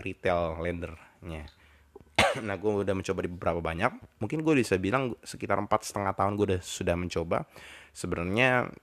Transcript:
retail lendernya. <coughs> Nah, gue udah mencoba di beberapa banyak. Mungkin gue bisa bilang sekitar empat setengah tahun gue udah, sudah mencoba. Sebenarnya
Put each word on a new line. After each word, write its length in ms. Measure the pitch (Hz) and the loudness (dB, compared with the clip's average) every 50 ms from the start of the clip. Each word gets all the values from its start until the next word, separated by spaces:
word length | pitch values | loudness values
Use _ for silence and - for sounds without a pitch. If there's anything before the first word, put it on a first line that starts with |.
retail 640 | - 98 85 - - 92 87 85 85 80 80 85 82 | -10 -10 -10 -2 0 2 2 4 2 0 -2 -2 -2
lendernya. 800 | 87 87 85 85 80 82 - - - - _ - 87 80 78 78 - - _ - - - - _ _ _ - - - _ | -2 -2 -4 -6 -8 -10 -14 -18 -20 -20 _ -12 -10 -10 -10 -10 -12 -16 _ -20 -20 -20 -20 _ _ _ -20 -20 -4 _
<coughs> 80 | - - - - | 2 2 2 2
Nah, 200 | 135 113 104 98 92 | 0 -2 -4 -4 -2
gue 240 | 95 107 104 101 101 | 0 0 0 2 0
udah 80 | 98 98 | 0 0
mencoba 240 | 95 90 - 95 90 90 | -2 0 -2 -2 -2 -2
di 60 | 87 90 | -4 -6
beberapa 280 | 92 - 90 85 85 82 | -2 0 0 0 0 -2
banyak. 560 | 80 80 85 104 127 220 254 - - _ _ | -2 -2 0 0 0 0 -2 -12 -20 _ _
Mungkin 200 | 113 107 151 156 156 | -6 -4 -4 0 2
gue 160 | 156 160 131 | 4 4 4
bisa 160 | 110 - 98 92 | 6 4 2 2
bilang 360 | 92 95 113 135 135 123 110 - - | 2 2 2 2 0 0 -4 -6 -10
sekitar 320 | - - - - 104 101 98 | -14 -10 -10 -2 0 0 0
empat 280 | 104 - 107 107 - - | 2 2 0 0 0 -2
setengah 280 | - 104 101 98 95 | -4 -2 0 0 2
tahun 200 | - 98 98 104 | 2 2 2 4
gue 200 | 101 101 95 92 | 2 2 2 2
udah, 40 | 90 - | 0 -2
sudah 320 | - - - 95 87 85 | -6 -8 -2 0 0 2
mencoba. 520 | 87 90 87 - 87 82 82 98 - 156 - - - - - - - - - _ | 2 0 -2 -2 -2 0 0 0 -2 -2 -6 -12 -18 -18 -18 -18 -18 -20 -20 _
Sebenarnya 720 | - - 185 175 - 85 90 98 113 127 131 127 123 - - - - | -8 -4 -4 -2 -2 -2 0 2 4 4 6 6 4 2 0 -4 -12